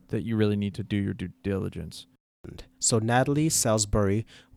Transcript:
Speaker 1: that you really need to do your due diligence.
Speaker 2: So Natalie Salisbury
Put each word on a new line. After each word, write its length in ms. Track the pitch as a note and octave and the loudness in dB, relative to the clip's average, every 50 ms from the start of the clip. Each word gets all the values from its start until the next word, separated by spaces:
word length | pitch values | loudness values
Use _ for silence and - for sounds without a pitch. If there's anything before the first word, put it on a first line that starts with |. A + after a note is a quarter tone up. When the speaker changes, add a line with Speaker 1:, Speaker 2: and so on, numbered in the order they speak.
| _ - | _ -6
Speaker 1:
that 140 | - A2 | -6 -4
you 140 | E2+ A#2 A2+ | -2 -2 2
really 200 | G#2+ G#2+ G#2 G#2 | 2 4 4 4
need 180 | G#2 G2+ G2+ F2+ | 2 0 -2 -4
to 80 | - | -6
do 140 | F#2 - G#2 | -6 -2 -2
your 180 | G2+ G2 G2+ G2 | -2 0 -2 -4
due 160 | - F#2 F2+ - _ | -6 -8 -10 -10 _
diligence. 640 | - G2+ G2 F#2+ F#2+ F#2+ - F2 D#2+ D#2+ - - - _ _ _ _ _ _ _ - - - - - - _ - | -6 -4 -2 -2 -4 -4 -6 -8 -12 -10 -12 -16 -18 _ _ _ _ _ _ _ -20 -18 -16 -16 -18 -20 _ -4
Speaker 2:
So 200 | - - A#2+ A2 | 0 2 2 2
Natalie 500 | A2 A#2 A#2+ B2+ C3 C#3+ C#3+ D3+ D#3 D#3+ | 2 2 2 2 2 2 2 2 2 2
Salisbury 800 | - - - A#2 G#2+ A2 G#2 G#2 G#2+ G#2+ G2+ G2 G2+ A2+ - - - - - _ - | 0 0 2 2 2 2 2 2 2 2 4 4 2 0 -2 -6 -14 -20 -20 _ -4